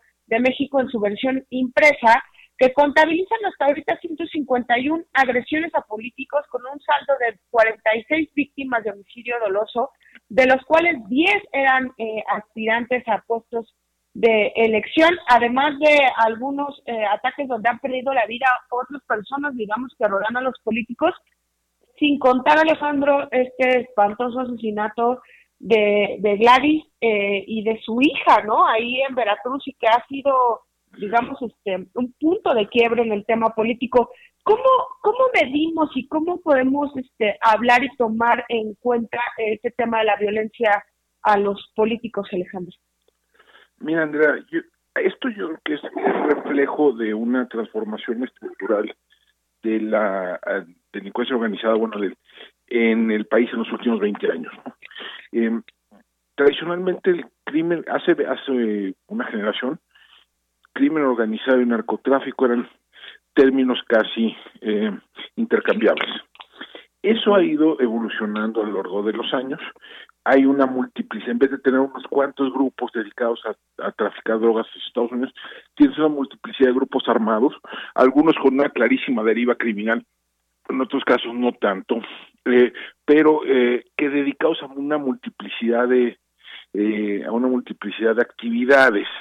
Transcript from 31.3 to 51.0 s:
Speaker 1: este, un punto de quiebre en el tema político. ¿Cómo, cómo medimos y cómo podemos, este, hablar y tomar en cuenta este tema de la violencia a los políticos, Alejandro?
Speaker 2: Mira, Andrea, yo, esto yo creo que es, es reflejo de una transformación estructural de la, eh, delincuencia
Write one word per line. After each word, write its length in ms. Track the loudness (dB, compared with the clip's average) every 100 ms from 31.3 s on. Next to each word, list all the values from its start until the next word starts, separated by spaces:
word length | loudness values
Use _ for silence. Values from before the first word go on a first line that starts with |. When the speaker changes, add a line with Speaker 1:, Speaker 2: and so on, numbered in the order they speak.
| -8
Speaker 1:
este, 440 | -10 -10 -8 -8 -6
un 180 | -8 -8 -2
punto 340 | -2 0 0
de 140 | 0 0
quiebre 360 | 2 2 2
en 100 | 0
el 120 | -2 -2
tema 240 | 0 0
político. 600 | 0 -2 -2 0 0 0 -6 _ _
¿Cómo, 200 | 0 2 4 2 0 -4
cómo 160 | -2 2 2
medimos 560 | 2 0 0 -2 -2 -2 -4
y 100 | -6
cómo 340 | -4 -4 -4
podemos, 560 | 0 2 2 0 -2 -6
este, 400 | -12 _ -4 0
hablar 420 | 2 2 4 2
y 120 | 2 -2
tomar 480 | -2 0 2 0 0
en 260 | -4 -4
cuenta 440 | -6 -2 -2 -2 -6 -8 -4
este 340 | -4 -4 -6
tema 260 | -4 -2 0
de 60 |
la 120 | 0 0
violencia 680 | 0 -2 -6 -2 2 2 -2 _ _ _
a 140 | 2 2
los 360 | 2 -4 -8
políticos, 540 | -2 0 0 -6 -8 -6
Alejandro? 400 | -6 -8 -10 -14 -16 _ _ _ _ _ _ _ _ _ _
Speaker 2:
Mira, 260 | -4 -2
Andrea, 320 | -2 2 2 2 -4
yo, 100 | -8 -8 _ _
esto 340 | -4 -2 -2 -8
yo 180 | -6 -8
creo 120 | -8
que 100 | -8
es, 60 | -8
es 520 | -8 -4 -2 0 0
reflejo 580 | -2 0 -2 0 2 2
de 200 | 2 -2
una 360 | -2 -2 -2 -2
transformación 760 | -6 -6 -6 -8 -8 -8 -6
estructural 720 | -6 -10 -16 -12 -2 -2 -2 -8 _ _ _ _ _ _
de 160 | -4 -4
la, 600 | -2 0 0 -2 -6 -8 -6
eh, 180 | -6 -6 _ _
delincuencia 420 | -14